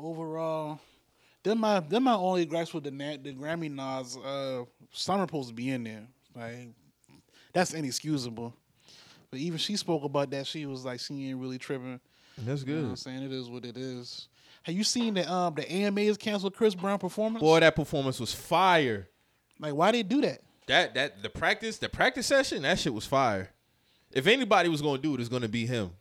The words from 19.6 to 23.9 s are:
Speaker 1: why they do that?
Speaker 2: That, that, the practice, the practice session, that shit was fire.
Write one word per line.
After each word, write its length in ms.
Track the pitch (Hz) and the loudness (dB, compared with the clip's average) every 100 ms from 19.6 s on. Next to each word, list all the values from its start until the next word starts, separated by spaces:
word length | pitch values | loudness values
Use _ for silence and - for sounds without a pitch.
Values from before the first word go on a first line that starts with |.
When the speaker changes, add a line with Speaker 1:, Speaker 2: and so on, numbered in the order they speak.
| 151 | -4
Speaker 1:
why 160 | 143 185 | 2 4
they 100 | 240 | 4
do 180 | 190 269 | 2 2
that? 200 | 226 - - _ - | 2 -2 -12 _ 2
Speaker 2:
That, 280 | 147 151 | 2 4
that, 280 | 123 139 98 | 0 -2 -4
the 80 | 104 | -10
practice, 480 | - 165 214 226 - | -2 0 0 -4 -6
the 100 | - | -4
practice 380 | - 214 262 - | 2 2 2 2
session, 360 | 277 269 220 | 4 2 0
that 160 | 139 180 | 0 0
shit 140 | 165 | 0
was 140 | 110 - | -2 0
fire. 440 | 135 127 98 92 _ _ _ _ | 2 2 0 -4 _ _ _ _